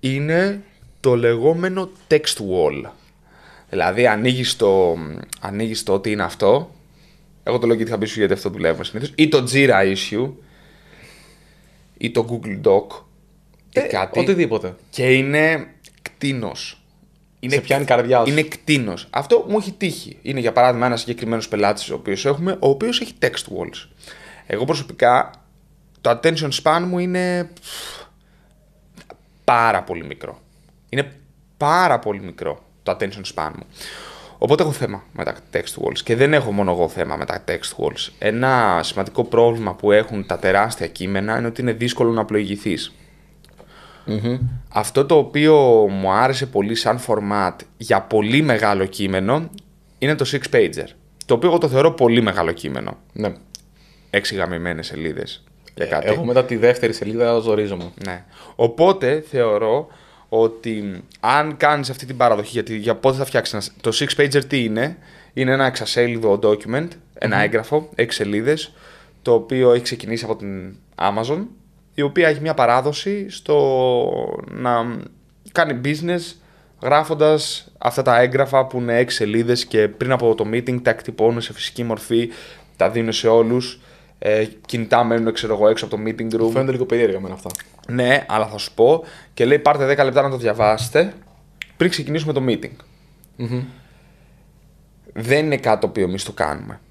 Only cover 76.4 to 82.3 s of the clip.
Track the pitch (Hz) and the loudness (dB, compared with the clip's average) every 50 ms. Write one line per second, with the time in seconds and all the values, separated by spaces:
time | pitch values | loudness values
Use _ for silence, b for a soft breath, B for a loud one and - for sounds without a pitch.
76.4 | b b b b b b b b - 123 143 147 156 156 160 147 151 151 156 151 | b b b b b b b b -2 2 2 2 2 0 0 2 4 4 4 4
77.4 | 151 - - - - - _ - - 120 - - 131 123 120 117 123 127 127 131 | 0 -4 -8 -10 -12 -16 _ -4 -4 -2 -2 0 2 4 6 6 6 4 4 0
78.4 | 135 131 135 135 127 131 - 127 123 120 117 117 127 123 - - 113 104 104 117 | 0 2 2 2 2 2 -2 -6 -2 0 2 2 2 2 0 -2 -2 0 0 0
79.4 | 117 113 123 120 - - - 110 107 104 101 - - 123 131 120 120 117 110 110 | 2 2 0 0 -2 -2 2 2 2 2 2 -4 -2 0 0 2 4 2 2 2
80.4 | 110 104 110 120 123 127 127 123 123 127 110 - - - - - 107 113 120 117 | 0 -2 -2 -4 -2 -2 -4 -2 0 0 -2 -2 -4 -14 -4 0 2 2 2 0
81.4 | 113 - - - - - - - 120 117 113 107 - - 120 117 117 117 | -6 -8 -12 -10 -12 -12 -8 -8 -6 -6 -6 -6 -4 -2 0 0 0 -2